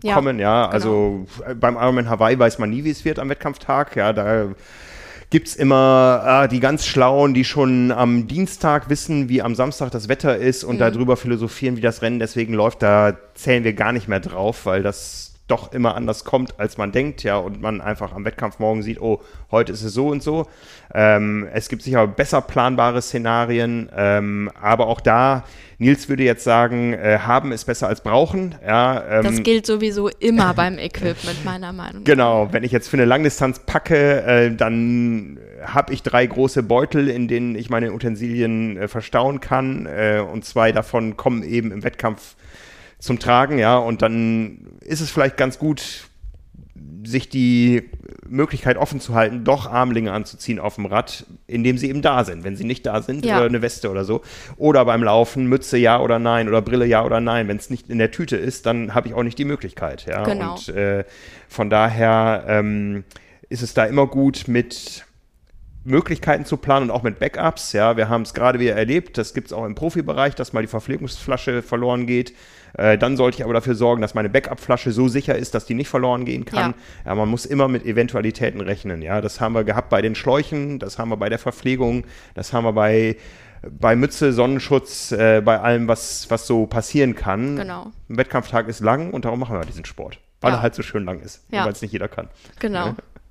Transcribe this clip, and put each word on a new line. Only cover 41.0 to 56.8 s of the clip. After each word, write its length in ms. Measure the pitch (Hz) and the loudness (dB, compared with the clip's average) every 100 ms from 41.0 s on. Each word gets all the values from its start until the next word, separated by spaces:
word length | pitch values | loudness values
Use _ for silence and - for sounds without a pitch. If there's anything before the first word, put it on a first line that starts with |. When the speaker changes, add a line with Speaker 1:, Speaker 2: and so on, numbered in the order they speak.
| 110 107 | -4 -2
Speaker 2:
kommen 260 | 139 120 | -2 -2
eben 280 | 80 117 110 | -2 -4 -4
im 120 | 98 | -6
Wettkampf 520 | 120 - 113 104 - _ - - - - - - | -8 -4 -6 -6 -14 _ -20 -20 -20 -20 -20 -14
zum 220 | - 123 | -6 -2
Tragen, 400 | 117 123 139 143 | 4 4 4 2
ja, 180 | 110 123 | 4 4
und 240 | 117 113 | 2 0
dann 680 | 113 113 113 113 110 50 50 - | 0 0 0 0 -4 -10 -20 -18
ist 220 | - 156 | -8 -6
es 100 | 151 | -4
vielleicht 240 | 160 135 - | 0 0 2
ganz 220 | 131 - | -2 0
gut, 460 | 151 143 - - - - - - - - - - 71 85 | -2 -2 -6 -16 -20 -20 -20 -20 -20 -20 -20 -20 -20 -16
sich 260 | 110 127 - | -4 -4 -2
die 540 | 131 123 120 120 120 - - - - - | 0 4 4 4 2 -2 -16 -18 -20 -8
Möglichkeit 500 | 131 156 135 135 123 | -2 -2 -2 0 0
offen 220 | 147 143 | -2 -6
zu 140 | - | -2
halten, 300 | 113 110 120 | 2 2 0
doch 260 | 113 135 107 | 0 0 0
Armlinge 420 | 120 127 113 110 | 0 2 0 -2
anzuziehen 480 | 104 101 - - 104 | -4 -8 -12 -8 -4
auf 160 | 101 | -6
dem 100 | - 98 | -6 -2
Rad, 380 | 104 - - - - | -2 -2 -10 -18 -20
indem 320 | - 117 120 127 | -8 0 0 0
sie 120 | 139 | -2
eben 120 | 139 | 0
da 220 | 147 127 | 2 2
sind. 200 | 95 85 | 0 -4
Wenn 120 | 95 | -10
sie 80 | 98 | -8
nicht 220 | 110 123 | -6 -6
da 160 | 120 107 | -4 -4
sind, 200 | - 139 | -4 -4
Speaker 1:
Ja. 120 | 233 202 | 0 2
Speaker 2:
oder 80 | |
eine 160 | 117 120 | 2 0
Weste 300 | 113 - 107 | -2 -4 -6
oder 140 | 95 | -4
so. 160 | 98 110 - - - - | -2 -4 -6 -20 -18 0
Oder 280 | 151 139 | 4 6
beim 180 | 120 113 | 4 4
Laufen, 420 | 113 110 117 135 127 | 4 4 4 0 0
Mütze 300 | 131 - 123 | 0 2 2
ja 220 | 117 120 | 4 4
oder 180 | 120 117 | 4 2
nein, 300 | 117 117 110 | 2 0 2
oder 140 | 110 | 0
Brille 220 | 107 123 | 2 2